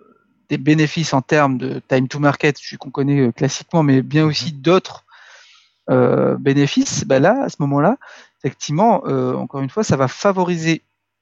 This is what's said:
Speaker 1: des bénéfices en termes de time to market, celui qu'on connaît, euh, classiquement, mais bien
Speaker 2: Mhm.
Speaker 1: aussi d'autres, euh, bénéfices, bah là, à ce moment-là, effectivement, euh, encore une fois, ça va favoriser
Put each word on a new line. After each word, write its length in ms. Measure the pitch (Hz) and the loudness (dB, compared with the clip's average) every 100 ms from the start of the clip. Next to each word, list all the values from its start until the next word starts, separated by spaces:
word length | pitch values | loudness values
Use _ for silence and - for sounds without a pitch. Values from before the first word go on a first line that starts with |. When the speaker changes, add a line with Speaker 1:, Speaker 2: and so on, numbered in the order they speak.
| _ _ _ _ - | _ _ _ _ -8
Speaker 1:
des 80 | 147 | -2
bénéfices 560 | 135 156 151 - 156 | 2 2 2 -2 -2
en 80 | 139 | -2
termes 360 | - 156 143 127 | 0 2 2 0
de 240 | 131 131 - | -6 -8 -2
time 200 | 131 127 | 0 0
to 120 | 143 | 0
market, 380 | 143 - 156 139 | 0 2 0 -2
celui 200 | - - | -8 -16
qu'on 140 | 143 | -10
connaît, 280 | 139 139 143 127 | -4 0 2 2
euh, 40 | |
classiquement, 500 | - 135 - - 170 | 0 -4 -4 -2 0
mais 180 | 147 131 | 4 2
bien 220 | 127 147 | 2 2
Speaker 2:
Mhm. 60 | 156 | 2
Speaker 1:
aussi 220 | 143 131 | 0 -6
d'autres, 500 | 143 135 185 - - _ - - - - _ _ _ - | -4 2 2 0 -10 _ -20 -20 -20 -20 _ _ _ -2
euh, 480 | 131 123 131 131 131 | 2 2 2 0 0
bénéfices, 680 | 135 139 143 - 269 - - | 0 2 2 0 -2 -2 0
bah 140 | 135 | 2
là, 240 | 160 254 | 4 2
à 60 | - | -2
ce 80 | - | -4
moment-là, 380 | 143 139 156 262 - - - _ | -2 2 2 0 -6 -20 -20 _
effectivement, 600 | 143 - - 151 226 202 - | -8 -8 -6 0 2 2 0
euh, 260 | 135 127 131 | -2 -2 -4
encore 260 | 131 143 | -6 -6
une 80 | 135 | -6
fois, 140 | 214 | -4
ça 120 | 220 143 | -2 0
va 120 | 131 | -2
favoriser 760 | - 202 190 175 170 160 160 - _ _ _ | 0 0 0 -2 -2 -2 -2 -6 _ _ _